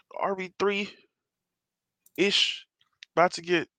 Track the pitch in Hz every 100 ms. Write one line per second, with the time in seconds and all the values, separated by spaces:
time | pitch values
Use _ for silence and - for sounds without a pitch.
0 | _ - 180 190 185 - 196 202 202 -
1 | _ _ _ _ _ _ _ _ _ _
2 | _ - 196 - - - - _ _ _
3 | - - 175 - 170 175 139